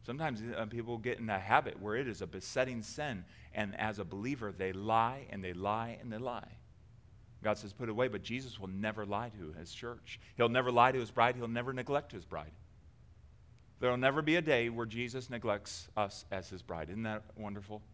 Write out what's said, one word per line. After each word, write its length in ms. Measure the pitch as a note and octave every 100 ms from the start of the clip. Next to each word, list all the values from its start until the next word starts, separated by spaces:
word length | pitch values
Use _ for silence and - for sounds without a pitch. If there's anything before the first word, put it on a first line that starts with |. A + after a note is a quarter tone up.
| -
Sometimes, 360 | C3+ D#3+ A#2 A#2 -
uh, 100 | A2
people 300 | A#2 A#2 A#2+
get 220 | A#2 A#2
in 100 | A2
a 80 | G2
habit 440 | G2 C3 B2+ F#2
where 160 | G2+ A2
it 100 | C3+
is 140 | G#2
a 60 | F#2
besetting 540 | F#2 - C3+ C3 A#2+
sin, 440 | G#2+ - D3 G#2 E2+ - -
and 240 | - G#2 -
as 220 | A2 G#2
a 60 | F2
believer, 480 | G2 A#2 C#3 G#2+ E2+
they 140 | F#2+
lie 560 | F#2 G#2 A2+ A2+ C3+ -
and 120 | G2+
they 80 | A2
lie 460 | F2+ G2 A2 A#2 A#2
and 80 | B2
they 80 | A2
lie. 300 | B2+ A#2 - A2+ - - - - - - - -
God 140 | G#2+ G#2
says, 160 | G#2
"Put 160 | - A#2
away," 180 | G#2+ B2+
but 160 | G2+
Jesus 340 | F2 A#2+ C3 G2+
will 120 | F#2+
never 360 | F#2+ G#2+ G#2 G2+
lie 260 | G2+ A#2+ G#2
to 140 | D#2+ D2+
his 140 | E2+
church. 440 | - A#2+ A#2+ - - - -
He'll 100 | A#2
never 240 | B2 B2+
lie 220 | A#2+ B2
to 60 | C3
his 120 | A2
bride. 240 | A#2+ A#2+ B2+
He'll 140 | A#2
never 240 | A#2 B2
neglect 400 | C3 B2+ C#3+ -
his 100 | G#2
bride. 300 | E2 D#2 D2+ - - - - - - - - - - - - -
There'll 160 | B2 B2
never 240 | C3 C#3+
be 160 | D3+ E3+
a 40 |
day 280 | D#3 B2+ A#2
where 160 | A#2 A2+
Jesus 440 | A2+ B2 B2+ A#2+
neglects 600 | A#2+ A2 G2+ - - - -
us 260 | G2+ - -
as 180 | G2 F2+
his 120 | F#2
bride. 280 | - E2 D#2
Isn't 140 | G2+
that 200 | A2+ G#2+ - -
wonderful? 460 | G#2 G2+ G2 G#2 -